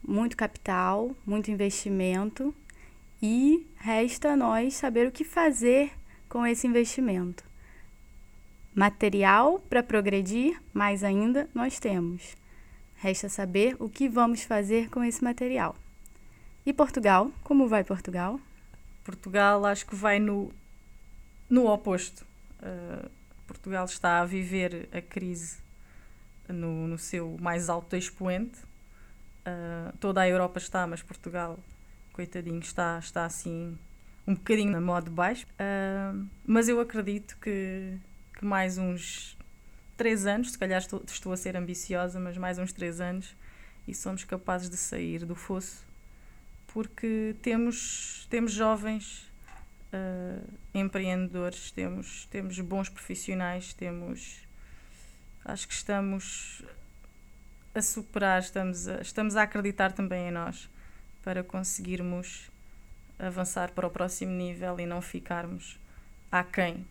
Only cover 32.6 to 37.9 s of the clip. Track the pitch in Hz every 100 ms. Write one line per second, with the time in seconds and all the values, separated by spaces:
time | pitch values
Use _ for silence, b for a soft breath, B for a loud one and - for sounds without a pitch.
32.6 | 165 - 170 170 165 - 170 165 175 165
33.6 | 170 165 - - b b - 190 - 214
34.6 | 202 175 175 175 170 165 180 254 - -
35.6 | 196 196 196 196 196 196 196 - - 220
36.6 | 226 233 233 220 202 208 208 - - 196
37.6 | 190 190 190